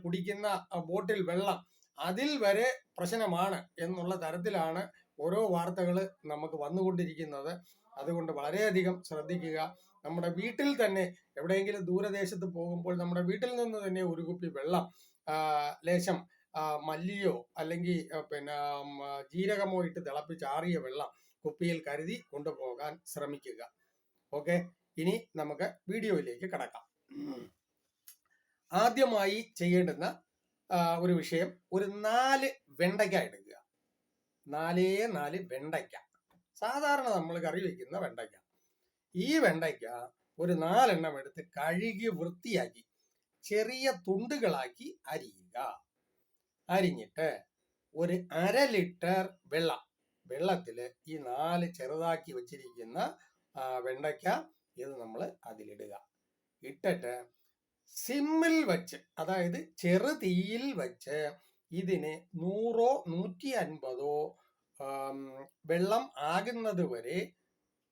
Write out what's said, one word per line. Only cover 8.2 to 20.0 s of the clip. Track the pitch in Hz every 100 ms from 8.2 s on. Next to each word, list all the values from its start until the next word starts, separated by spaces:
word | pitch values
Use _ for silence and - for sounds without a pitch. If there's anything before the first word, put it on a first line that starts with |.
| 165 143
വളരെയധികം | 147 190 214 185 180 180 -
ശ്രദ്ധിക്കുക. | 156 156 175 165 156 156 - _ _
നമ്മുടെ | 147 170 170 170
വീട്ടിൽ | 226 233 285 277
തന്നെ | 214 190 180 - _ 135
എവിടെയെങ്കിലും | 170 196 196 208 175
ദൂരദേശത്ത് | 185 202 196 185 185 185 170
പോകുമ്പോൾ | 175 175 175 175
നമ്മുടെ | 175 175 175
വീട്ടിൽ | 202 247 247
നിന്ന് | 233 214 196
തന്നെ | 185 180
ഒരു | 165 165
കുപ്പി | 175 175 139
വെള്ളം, | 151 180 175 - - _ -
ആ, | 156 156 147 147 - 165
ലേശം, | 180 185 180 - _ _ 160
ആ, | 156 151 156
മല്ലിയോ | 156 180 202 185 123 - 165
അല്ലെങ്കിൽ, | 160 170 175 170 - 156
ആ, | 151
പിന്നെ, | 147 143 147 147 143
ഉം, | 143 139 139
ആ, | 139 139
ജീരകമോ | 175 196 202 196 185 170
ഇട്ട് | -